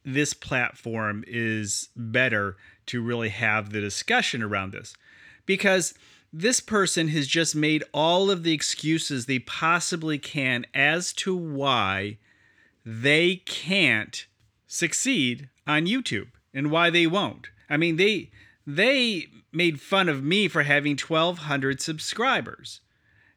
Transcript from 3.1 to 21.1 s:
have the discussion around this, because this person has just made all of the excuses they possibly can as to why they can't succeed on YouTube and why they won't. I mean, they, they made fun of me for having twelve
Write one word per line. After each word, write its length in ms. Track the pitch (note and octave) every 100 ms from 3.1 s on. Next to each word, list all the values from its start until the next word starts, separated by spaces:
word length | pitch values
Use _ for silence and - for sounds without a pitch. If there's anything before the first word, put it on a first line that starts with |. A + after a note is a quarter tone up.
| A#2+ A2
have 420 | G2+ A2 G#2+ G#2
the 100 | G#2
discussion 640 | G#2 - - A#3+ - B2+
around 300 | G#2+ G2+ F#2+
this, 220 | - - - _ - - -
because 480 | - F#3+ G3+ F#3 E3 - - - _
this 280 | D#3 G#3+ B3
person 480 | - G#3+ F3 F3 D#3+
has 180 | D#3 C3+
just 280 | E3 D#3+
made 300 | D3+ D3+ D#3 -
all 380 | D3 D#3+ F3+ G3
of 120 | F#3
the 80 | E3
excuses 720 | D#3 - - D3+ D#3+ - C3+ A#2
they 120 | C3
possibly 800 | - - E3 E3+ - E3+ D#3+ D3
can 480 | - D3+ C3 B2 B2
as 400 | C#3 C#3+ E3 F3
to 220 | - G3 F#3
why 800 | E3 C#3 C#3 B2 F#2+ F#2+ G#2 G#2+ _ _ _ _ _ _ A#2
they 500 | A2 C3+ D3+ F3 F#3
can't 880 | - - D3+ G3 D3 A2 - - - _ _ _ _
succeed 840 | - E3+ - C4 A#3+ B2+ B2 C3+ _ -
on 180 | D3+ E3+
YouTube 420 | C4 - G2+ - _ _
and 200 | C3+ D3
why 180 | D#3+ E3+
they 160 | E3+ E3
won't. 400 | F#3+ C#3+ - - - -
I 60 | D3+
mean, 180 | E3+
they, 380 | D#3+ G3+ F#3+ - - - _ D3
they 640 | D3 A#3 C#4 A#3+ F#3 - - _
made 280 | D#3+ E3+ C#3+
fun 280 | - G3 F3
of 160 | C#3
me 240 | C#3 G3 F#3
for 160 | D#3+
having 320 | C#3+ C#3+ D3 C#3
twelve 420 | -